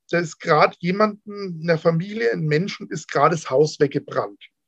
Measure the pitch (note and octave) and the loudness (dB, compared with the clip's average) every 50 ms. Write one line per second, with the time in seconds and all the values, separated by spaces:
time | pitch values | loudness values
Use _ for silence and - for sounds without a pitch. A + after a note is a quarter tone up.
0 | _ _ E3+ E3+ F3 D#3 - - - E3+ D#3 D3+ F3+ F#3+ - _ F3 F3 F#3+ G#3 | _ _ -4 -2 -2 -4 -8 -10 0 2 4 4 4 4 2 _ -4 -4 0 2
1 | G#3+ G#3+ G#3 - _ G#3 G3+ G3+ G3+ F#3 E3+ D#3+ D#3+ E3+ E3 D#3+ - E3+ E3 D#3+ | 0 0 0 -6 _ -16 -12 -10 -10 -10 -10 -6 0 0 0 2 2 2 2 2
2 | F3+ G3+ G#3 A3+ A#3 A#3 A3 F3 D#3+ D3+ D3 D#3 F#3+ G3+ - - G#3 - G3+ D#3+ | -2 -4 -6 -2 -2 -2 -2 -2 -2 0 0 0 0 -2 -6 -10 -12 -10 -10 -10
3 | - - - D3+ C#3 D#3+ F3 D#3 - - C3 C3+ D#3 D3+ - - D3 C3+ - C#3+ | -10 -4 0 2 4 4 2 0 -4 0 2 2 2 2 2 0 0 0 0 -4
4 | C#3+ - C3+ C3 G#2+ G2+ G2+ _ - _ _ _ _ | -8 -4 -6 -6 -6 -6 -12 _ -20 _ _ _ _